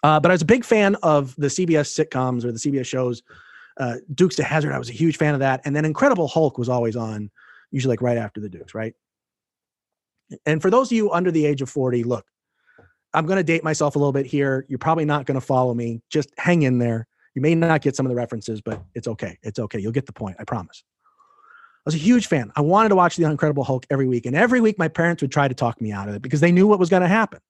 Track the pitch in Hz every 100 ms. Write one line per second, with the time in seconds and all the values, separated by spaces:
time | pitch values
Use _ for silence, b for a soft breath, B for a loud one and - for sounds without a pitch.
0 | 147 156 156 180 156 247 226 220 202 202
1 | 170 151 135 131 143 - 180 156 143 -
2 | 156 131 127 123 120 113 147 139 123 135
3 | 127 120 _ B B B B B 127 120
4 | - 139 180 - 139 156 147 139 120 120
5 | 165 151 151 143 135 131 147 147 156 151
6 | 277 220 156 - 156 - 120 123 117 110
7 | 113 107 104 b b b b 139 131 117
8 | 123 120 107 107 104 87 - 113 110 -
9 | _ _ _ _ _ _ _ _ _ _
10 | _ _ _ - - 156 185 226 262 233
11 | 208 175 180 160 151 143 131 - 127 123
12 | 117 117 - _ _ b b b b b
13 | _ 156 160 190 160 165 160 156 147 143
14 | 143 139 131 147 139 131 135 131 - 160
15 | 151 147 135 135 - 131 127 120 117 117
16 | _ 156 143 - - 175 139 123 120 113
17 | 113 _ _ - 143 165 165 160 147 135
18 | 131 120 120 117 - 110 107 110 90 -
19 | 117 113 107 - 110 101 107 113 101 120
20 | 131 - 104 92 107 113 87 - _ _
21 | _ _ _ _ _ - - _ - 156
22 | 165 247 202 156 107 - 147 190 220 190
23 | 175 - 160 151 156 143 127 131 - 135
24 | 131 123 120 143 226 247 226 214 160 156
25 | 165 170 135 147 139 127 120 - 110 101
26 | 101 104 131 147 170 175 202 208 180 185
27 | 180 208 214 - _